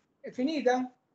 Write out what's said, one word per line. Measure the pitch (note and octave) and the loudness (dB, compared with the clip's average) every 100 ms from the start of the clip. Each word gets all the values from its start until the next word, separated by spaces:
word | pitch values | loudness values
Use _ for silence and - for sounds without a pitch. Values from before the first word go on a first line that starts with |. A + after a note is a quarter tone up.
| _ _ | _ _
è | A#3 | -12
finita? | - C4+ D#4 A#3+ B3+ B3+ _ _ | -4 -2 0 2 2 -2 _ _